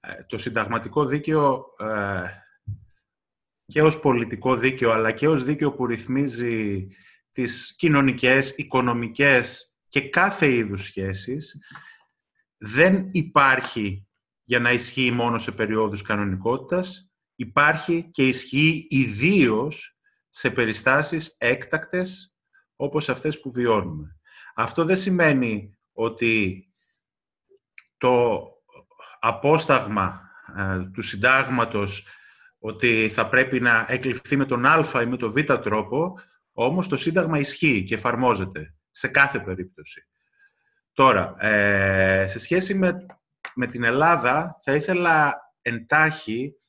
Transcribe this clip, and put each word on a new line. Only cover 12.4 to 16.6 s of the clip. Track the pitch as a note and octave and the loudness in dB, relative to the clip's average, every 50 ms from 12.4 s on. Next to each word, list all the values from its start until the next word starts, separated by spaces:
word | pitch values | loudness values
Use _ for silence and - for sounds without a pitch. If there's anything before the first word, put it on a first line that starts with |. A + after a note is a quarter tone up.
| _ _ _ | _ _ _
δεν | _ A2 G#2 A2 C3 E3+ F#3+ F#3+ F#3+ F#3 - | _ -14 -4 4 6 6 6 6 2 0 -2
υπάρχει | - F3+ - - _ D3 C#3 C3+ C3 B2 - - - A#2+ G#2 G2+ F#2+ G2 G2 _ _ _ _ _ _ _ _ | -2 -2 -2 2 _ 4 4 4 4 2 -2 -6 -6 -4 -4 -4 -6 -8 -14 _ _ _ _ _ _ _ _
για | - B2 A#2+ | -2 0 0
να | A#2+ A#2+ | 2 2
ισχύει | B2 A#2+ A#2+ - - C3+ C3 B2 | 0 0 -2 -6 -4 -2 0 0
μόνο | A#2+ A#2+ A#2+ A#2+ A#2 A2+ | 0 0 0 0 -2 -2
σε | - - | -6 -8
περιόδους | G#2 - A2 G#2 A2 A2 A2 G#2 G2 G2 | -4 -4 -4 -2 0 0 0 -2 -4 -8
κανονικότητας, | - - G#2+ G#2 G2+ G2 F#2+ F#2+ F#2+ A2+ B2+ C3 | -6 -4 -4 -2 -2 -4 -4 -4 -2 -2 -2 -4